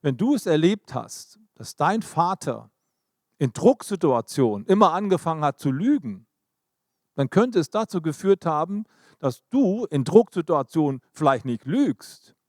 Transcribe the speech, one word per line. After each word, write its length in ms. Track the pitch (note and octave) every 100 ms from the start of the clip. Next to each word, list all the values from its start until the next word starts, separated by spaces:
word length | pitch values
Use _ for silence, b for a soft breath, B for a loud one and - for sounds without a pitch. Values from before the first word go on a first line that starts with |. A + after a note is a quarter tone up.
wenn 160 | D3 B2+
du 180 | A3+ C#4
es 100 | G3
erlebt 480 | D#3 E3+ G#3 -
hast, 460 | B2+ G#2+ - - - _ _
dass 200 | A2+ -
dein 260 | D3 A3
Vater 720 | - D#3+ F3 F#3+ - A2 A2 _ _ _ _ _ _ _
in 160 | C#3
Drucksituationen 1120 | - A#3 C#4 - F#3+ D#3+ B2 - - B2 G#2 A2
immer 260 | G3 G3
angefangen 500 | E3+ G3+ F3+ E3 D#3+
hat 160 | D3 -
zu 120 | C#3+
lügen, 560 | C3 A3+ C#4+ C3 F#2+ A2+ _ _ _ _ _ _ _ _ -
dann 140 | C3+
könnte 300 | - B3+ A3
es 100 | D#3
dazu 320 | G#3+ A3 F#3
geführt 440 | D#3+ D3 F#3+ G3 E3
haben, 400 | D3+ E3 G3+ G#3+ b b b
dass 280 | C#3 A#2+ _
du 360 | C4 A#3 G#3 A#3+
in 180 | D3
Drucksituationen 960 | C#3 F#3+ - F3+ D#3+ D#3 B2+ D#3+ D3 C3+ _
vielleicht 340 | - D3+ C3 C3+
nicht 200 | A#2 C3
lügst 680 | A3 C4 B2+ - - _ _